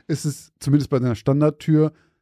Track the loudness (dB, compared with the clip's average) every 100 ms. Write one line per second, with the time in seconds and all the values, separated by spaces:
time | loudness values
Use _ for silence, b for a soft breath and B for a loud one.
0 | b -6 -4 -8 -12 _ 0 0 0 -2
1 | -2 -2 -2 0 0 0 0 2 2 -2
2 | _ _